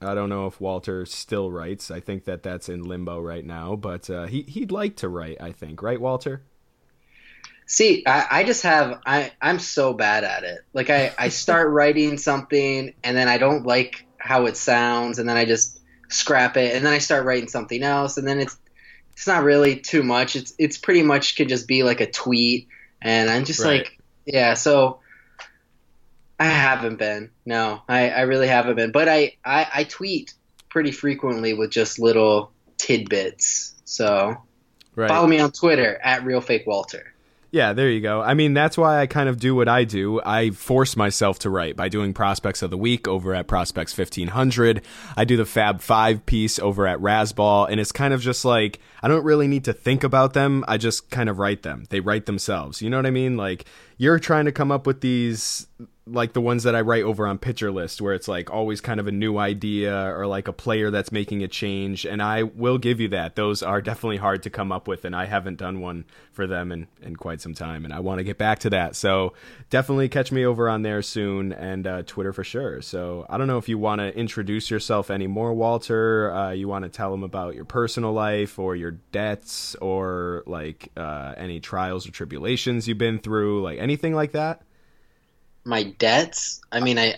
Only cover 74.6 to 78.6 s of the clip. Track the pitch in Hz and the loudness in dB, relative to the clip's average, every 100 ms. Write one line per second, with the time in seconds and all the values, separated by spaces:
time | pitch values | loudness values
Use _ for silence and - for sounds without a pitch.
74.6 | - 107 - 107 98 98 95 101 117 113 | -4 -4 -2 -2 -2 -4 -4 -4 -2 0
75.6 | 113 117 - 113 110 110 104 92 98 95 | 0 0 0 0 2 2 0 -2 -4 -4
76.6 | 98 98 90 - 98 98 95 95 87 - | -6 -6 -8 -8 -6 -6 -6 -8 -8 -10
77.6 | - 127 117 - 113 107 107 104 101 - | -6 -2 -2 -2 -2 0 0 0 -2 -4